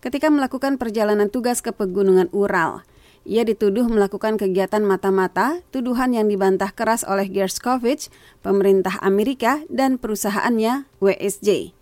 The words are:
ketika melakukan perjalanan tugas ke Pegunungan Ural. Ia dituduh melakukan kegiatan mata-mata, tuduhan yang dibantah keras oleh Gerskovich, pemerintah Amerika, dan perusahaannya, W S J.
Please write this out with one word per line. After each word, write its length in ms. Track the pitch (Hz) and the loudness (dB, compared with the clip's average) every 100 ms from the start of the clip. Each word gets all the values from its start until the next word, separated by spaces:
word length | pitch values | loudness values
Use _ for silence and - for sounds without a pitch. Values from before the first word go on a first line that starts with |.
ketika 240 | - 277 311 | -6 -2 2
melakukan 480 | 294 262 262 269 277 | 2 0 -2 -2 -2
perjalanan 560 | 226 214 214 208 208 | -2 -2 0 2 0
tugas 320 | 247 240 240 | 0 -2 -4
ke 80 | - | -6
Pegunungan 560 | - 196 185 196 185 185 202 | -6 -4 0 4 6 4 0
Ural. 480 | 202 185 160 - - _ _ _ | 0 0 -2 -4 -16 _ _ _
Ia 240 | - 208 226 | -4 -2 0
dituduh 400 | 220 208 196 240 | 0 0 2 0
melakukan 480 | 220 196 202 220 220 | 2 0 -2 -4 -2
kegiatan 480 | 196 185 190 214 | 0 0 0 0
mata-mata, 800 | 208 185 196 190 185 180 226 349 - | 0 0 0 0 0 0 -2 -4 -8
tuduhan 400 | 262 247 240 254 | -6 -4 -2 0
yang 160 | 233 214 | 0 0
dibantah 480 | 202 196 190 196 - | 2 2 2 -2 -4
keras 320 | 220 233 - | -2 -2 0
oleh 240 | 196 196 | -2 -2
Gerskovich, 800 | 196 190 - - 254 233 294 - - - _ | -2 -4 -4 -4 -2 0 -2 -6 -20 -20 _
pemerintah 560 | - 196 196 196 185 185 | -2 2 4 4 2 -2
Amerika, 640 | - 196 220 262 226 285 - | 0 2 0 0 0 -2 -4
dan 240 | 240 269 262 | -2 0 0
perusahaannya, 960 | 226 208 214 196 - 233 220 262 277 _ | -4 -4 -4 -2 0 2 0 -2 -6 _
W 160 | 196 - | 0 2
S 240 | 202 - | -2 -2
J. 320 | 202 170 90 _ | 0 0 -2 _